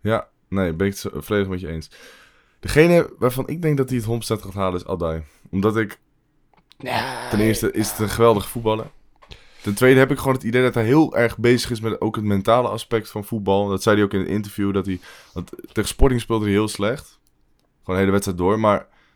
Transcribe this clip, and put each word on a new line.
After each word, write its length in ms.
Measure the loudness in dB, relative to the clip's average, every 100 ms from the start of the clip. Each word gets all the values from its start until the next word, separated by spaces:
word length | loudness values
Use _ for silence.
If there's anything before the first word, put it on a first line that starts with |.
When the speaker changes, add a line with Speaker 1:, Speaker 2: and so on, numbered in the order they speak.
Speaker 1:
Ja, 260 | -2 -2 -4 _ -8
nee, 240 | -2 -2
ben 140 | 0 -2
ik 40 |
het 80 | -2
zo-, 80 | -8 -10
volledig 260 | -4 -2 -2
met 120 | -4
je 80 | -8
eens. 220 | -10 -12 -20 -20 -20 _ _ _ _
Degene 540 | 0 6 6 6 2 0
waarvan 280 | -2 -2 -6
ik 140 | -4
denk 160 | -2 0
dat 100 | 0
hij 80 | -2
het 80 | -2
honderd 220 | -4 -4
procent 200 | -6 -6
gaat 100 | -4
halen 160 | -4 -4
is 60 | -6
Adai. 340 | -4 -4 -4 -8 _ -8
Omdat 260 | -2 0 0
ik 220 | -4 -8 _ _ _ _ _ _ _ -14
Speaker 2:
Ja, 520 | -6 -4 -4 -8 -4
Speaker 1:
ten 100 | 0
eerste 320 | 0 0 -2
is 180 | -2 -4
het 80 | -4
een 100 | -4
geweldige 380 | 2 4 4 -2
voetballer. 380 | -6 -4 -4 -8 -16 _ _ -20 -20 -20 -10
Ten 120 | -6 2
tweede 240 | 6 6
heb 120 | 6
ik 60 | 2
gewoon 160 | 0
het 100 | -2
idee 180 | 0 0
dat 120 | 2
hij 100 | 0 2
heel 300 | 4 4 2
erg 200 | 0 2
bezig 340 | 2 2 0
is 80 | -6
met 220 | -4 -2
ook 140 | -4 -2
het 100 | 0
mentale 420 | 0 2 2 2
aspect 420 | -4 -4 -4 -4
van 140 | -10
voetbal. 440 | -8 -4 0 2 2
Dat 160 | 0
zei 120 | 2 4
hij 100 | 2
ook 80 |
in 60 | 0
het 80 | -2
interview, 460 | -4 -6 -4 -2
dat 120 | -2 -2
hij, 140 | -6 -10 -20 -16
want 160 | -12 -12 -14 -10
tegen 180 | -6 -4
Sporting 320 | 4 4 2
speelde 220 | -2 -2 2
hij 80 |
heel 140 | 0 0
slecht. 520 | -2 -4 -4 -10 _ _ _ _ _ _ _
Gewoon 160 | -4 0
de 40 |
hele 120 | 2
wedstrijd 260 | 2 0 -2
door, 220 | 0 2
maar, 280 | 2 2 -2 _ _